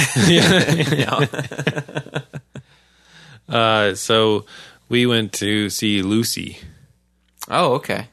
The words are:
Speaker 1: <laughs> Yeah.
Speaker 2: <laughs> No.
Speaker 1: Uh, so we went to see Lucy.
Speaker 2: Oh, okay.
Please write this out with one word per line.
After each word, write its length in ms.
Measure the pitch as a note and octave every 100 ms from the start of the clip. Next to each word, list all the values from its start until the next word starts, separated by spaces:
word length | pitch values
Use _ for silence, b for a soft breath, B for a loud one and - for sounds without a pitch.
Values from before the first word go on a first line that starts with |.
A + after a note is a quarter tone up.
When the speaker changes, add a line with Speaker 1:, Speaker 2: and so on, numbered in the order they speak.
| C#3 -
Speaker 1:
<laughs> 120 | C#3
Yeah. 800 | E3+ - F#3 - E3 C#3 D3 B2+
Speaker 2:
<laughs> 1200 | B2+ C#3+ - C3+ - C#3 C#3+ C#3+ C#3 - - - C#3+ - - B B B B B B B B -
No. 80 | A#2
Speaker 1:
Uh, 360 | A2+ A2 G#2 F#2
so 500 | - A2+ A2 G#2 B B B B -
we 160 | A#2+ B2
went 280 | A#2 G#2+
to 360 | - G2+ G#2+ G#2
see 320 | - A2 G#2
Lucy. 560 | F#2+ G#2+ A2+ - - - B B B _ _ _ _ _ -
Speaker 2:
Oh, 240 | C3+ E3+
okay. 340 | C3 - G2+ -